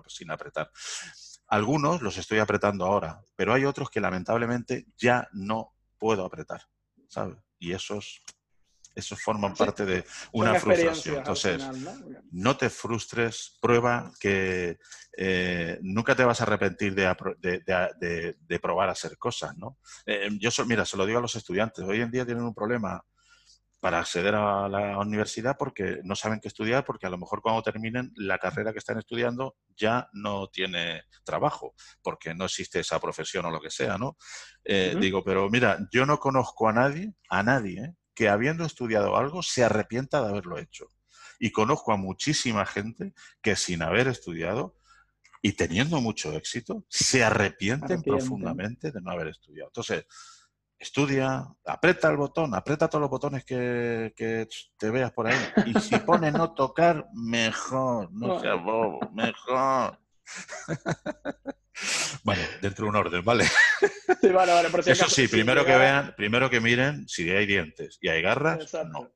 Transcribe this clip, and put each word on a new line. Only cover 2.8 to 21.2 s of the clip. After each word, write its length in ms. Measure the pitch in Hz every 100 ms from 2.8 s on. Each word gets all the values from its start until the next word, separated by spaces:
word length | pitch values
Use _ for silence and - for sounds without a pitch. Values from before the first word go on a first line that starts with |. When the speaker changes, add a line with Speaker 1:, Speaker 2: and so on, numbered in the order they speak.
| 90
Speaker 1:
ahora, 360 | 101 80 - - -
pero 180 | 95
hay 120 | 127 135
otros 240 | - 131
que 100 | 110
lamentablemente 840 | 98 92 90 117 117 120 - 123 - -
ya 300 | 123 120 -
no 420 | 101 98 110 113 _ _ _
puedo 280 | 110 104 92
apretar, 360 | 80 76 - _ _ _ _ _
¿sabes? 300 | - 98 - _ _
Y 140 | 85
esos, 480 | 92 - 101 - - - - _ _ _ _ -
esos 280 | - - 101
forman 340 | - 107 101 -
Speaker 2:
Sí. 80 | 101
Speaker 1:
parte 200 | - 98
de 180 | 90
Speaker 2:
Son 260 | - - -
Speaker 1:
una 220 | 113 110 175
frustración. 340 | - 175 165
Speaker 2:
experiencias 200 | 160 151 143
al 20 |
Speaker 1:
Entonces, 600 | - - 98 85 135 131
Speaker 2:
final, 320 | 151 - -
¿no? 80 | - -
Speaker 1:
no 260 | 87 110 143
te 120 | 117
frustres, 880 | - - 113 - 117 117 - - _
prueba 500 | 117 120 120 120 - -
que, 580 | 101 98 95 92 87 80 - - - -
eh, 640 | 95 90 90 87 85 -
nunca 340 | 95 104 117 127
te 80 |
vas 160 | 123 117
a 20 |
arrepentir 500 | 110 104 98 87 101
de 140 | 95 92
apro-, 280 | 90 95 -
de, 200 | 92 90
de, 300 | 82 90 90 -
de, 360 | 87 85 85 -
de 200 | - 87
probar 300 | 90 87 95
a 40 |
hacer 240 | - 80 -
cosas, 380 | 120 - - 85
¿no? 200 | 107 - - - -
Eh, 240 | 104 101 104
yo 120 | 113
so-, 140 | - 117
mira, 200 | 110 90
se 120 | 98
lo 80 | 95
digo 120 |
a 20 | 117